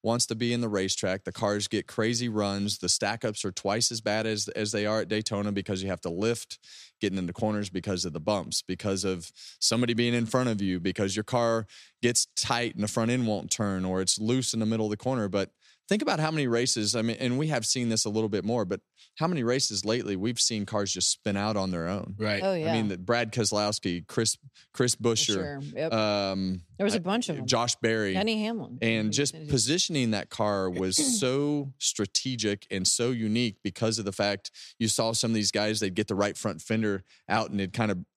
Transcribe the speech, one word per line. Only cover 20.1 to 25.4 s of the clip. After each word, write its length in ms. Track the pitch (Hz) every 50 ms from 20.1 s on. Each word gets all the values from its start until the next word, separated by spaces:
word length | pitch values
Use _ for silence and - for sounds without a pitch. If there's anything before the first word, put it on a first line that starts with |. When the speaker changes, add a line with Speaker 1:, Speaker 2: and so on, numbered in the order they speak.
| 101
Speaker 1:
we've 240 | 92 98 117 123 -
seen 260 | - - 117 107 101
cars 280 | - 113 110 101 101
just 180 | - 92 - -
spin 260 | - - _ 107 98
out 200 | 101 101 107 110
on 160 | 104 95 98
their 160 | 90 85 82 85
own? 260 | 95 101 - - 95 101
Speaker 2:
Right. 220 | 107 107 104 101 185
Speaker 3:
Oh, 80 | 196 98
yeah. 160 | 170 156 160
Speaker 1:
I 40 | -
mean, 140 | 113 110 104
that 160 | 95 87 90
Brad 280 | 98 120 120 120 110
Keselowski, 760 | - 123 110 104 107 104 104 104 101 - - 95 87 87 78
Chris, 300 | - - - 113 110 - - - 139 _ - - _
Chris 220 | _ - 127 123 -
Buescher, 680 | - 113 120 113 110 - - 101 95